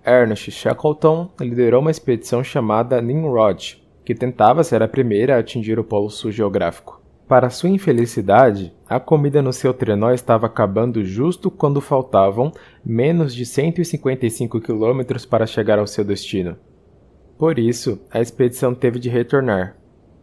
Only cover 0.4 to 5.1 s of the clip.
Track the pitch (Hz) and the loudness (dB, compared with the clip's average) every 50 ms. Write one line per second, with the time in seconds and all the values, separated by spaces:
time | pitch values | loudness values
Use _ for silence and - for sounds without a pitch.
0.4 | - - 98 - - 120 - - - 151 147 - - 156 156 165 175 185 _ - | -8 -12 -12 -6 -2 -2 -2 0 -2 -2 -2 2 2 2 2 2 -2 -8 _ -10
1.4 | 139 123 120 120 123 117 117 127 143 160 156 - - - 123 113 - - - 120 | -8 -6 0 2 2 4 4 4 2 2 -2 -2 -2 -2 -2 -2 -2 -4 -4 -4
2.4 | 135 - - 147 120 107 107 110 120 123 131 123 117 117 131 156 160 151 127 117 | -4 -2 -4 -4 -2 0 0 0 0 0 0 -2 -2 -2 -2 -2 -2 0 2 2
3.4 | 110 104 92 - - - - _ _ _ _ _ _ - 117 - 127 127 127 - | 2 2 2 -2 -8 -16 -16 _ _ _ _ _ _ -6 -6 -4 -4 -4 0 2
4.4 | 107 107 127 160 160 - 120 113 110 107 - 135 131 120 | 4 4 4 4 2 2 2 0 0 0 0 0 0 0